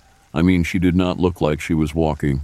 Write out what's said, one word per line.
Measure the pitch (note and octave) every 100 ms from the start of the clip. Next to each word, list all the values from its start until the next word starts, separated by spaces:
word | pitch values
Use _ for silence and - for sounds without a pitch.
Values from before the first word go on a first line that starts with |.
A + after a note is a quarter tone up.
| _ _ _
I | D#2
mean, | F2+ F2+
she | E2 F#2+
did | F2+ F2+
not | F2+ E2
look | F2+ E2+
like | D2+ D2+
she | -
was | D#2+ D2+ D#2
walking. | D#2 D2+ D2 C#2